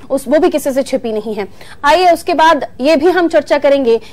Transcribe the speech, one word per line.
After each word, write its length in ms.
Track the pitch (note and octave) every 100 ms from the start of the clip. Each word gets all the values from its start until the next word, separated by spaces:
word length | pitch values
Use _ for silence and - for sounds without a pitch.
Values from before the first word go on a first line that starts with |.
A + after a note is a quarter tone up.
| -
उस, 160 | C4+ -
वो 120 | D4+
भी 100 | E4+
किसी 220 | D4+ C#4+
से 120 | C4
छिपी 280 | C4 C4 A#3
नहीं 240 | G#3+ A3
है। 120 | G#3+ F#3+ - - -
आइए 260 | C#4+ E4 F4+
उसके 220 | E4 -
बाद 180 | D#4+ D#4+ D4+ - -
ये 140 | C4+
भी 100 | D#4+
हम 220 | E4+ F4+ E4+
चर्चा 300 | D#4 - D4
करेंगे 440 | C#4+ C#4 B3 A3+ -